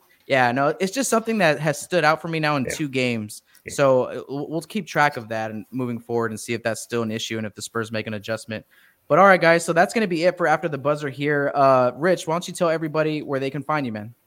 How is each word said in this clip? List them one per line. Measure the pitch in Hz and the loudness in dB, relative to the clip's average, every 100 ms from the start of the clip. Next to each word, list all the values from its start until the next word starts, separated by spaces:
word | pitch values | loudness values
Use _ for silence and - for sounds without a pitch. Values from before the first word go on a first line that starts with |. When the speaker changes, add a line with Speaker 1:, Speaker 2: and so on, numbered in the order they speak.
| _ _ - | _ _ 0
Speaker 1:
Yeah, | 131 123 | 2 2
no, | 127 143 156 | 2 0 0
it's | 190 | -2
just | 269 262 | -2 0
something | 220 220 220 | 0 0 2
that | 165 143 | 2 2
has | 156 139 | -2 -4
stood | - 175 | -2 2
out | 151 156 | 2 2
for | 170 | -2
me | 160 | -2
now | 151 147 | 0 0
in | 120 | -2
Speaker 2:
Yeah. | - | -4
Speaker 1:
two | 147 | -4
games. | 131 123 117 107 - - _ - | -2 0 -2 -6 -12 -20 _ -8
Speaker 2:
Yeah. | |
Speaker 1:
So, | - 139 127 | 2 4 4
uh, | 117 117 - | 2 -6 -8
we'll, | 139 147 | -8 -6
we'll | 160 | -8
keep | 160 220 156 | -6 -8 -2
track | 160 147 131 | 2 2 0
of | 110 | -6
that | 110 110 | -6 -6
and | 110 - | -8 -8
moving | 127 123 117 | -6 -4 -6
forward | - 117 113 | -4 -2 -2
and | 107 | -4
see | - | -6
if | 113 | -4
that's | 117 107 | -4 -6
still | - 120 | -4 -4
an | 113 | -4
issue | 110 - 113 | -4 -6 -6
and | 110 | -6
if | - | -10
the | |
Spurs | - 117 110 | -8 -6 -4
make | 113 107 | -6 -6
an | |
adjustment. | 107 104 110 - 107 - _ _ _ - | -8 -6 -8 -8 -12 -12 _ _ _ 0
But | 151 | 6
all | 196 | 8
right, | 185 | 8
guys, | 165 170 170 | 6 4 4
so | |
that's | 165 196 | 2 2
gonna | - 214 | 2 -2
be | 165 175 | 0 0
it | 175 | 2
for | 165 | 2
After | 156 165 | 2 0
the | 139 | -2
Buzzer | 135 151 147 | -2 -2 -4
here. | 127 147 147 139 - | -4 0 0 2 4
Uh, | 135 131 123 120 | 6 6 4 2
Rich, | 175 170 - | 0 0 -2
why | 165 | -4
don't | 180 | -6
you | |
tell | 165 170 | -2 0
everybody | 160 156 156 156 151 | 0 -2 -2 -2 -2
where | 123 135 | -4 -4
they | 135 | -4
can | 147 | -4
find | 135 151 127 | -4 -2 -2
you, | |
man? | 107 110 - | -6 -10 -18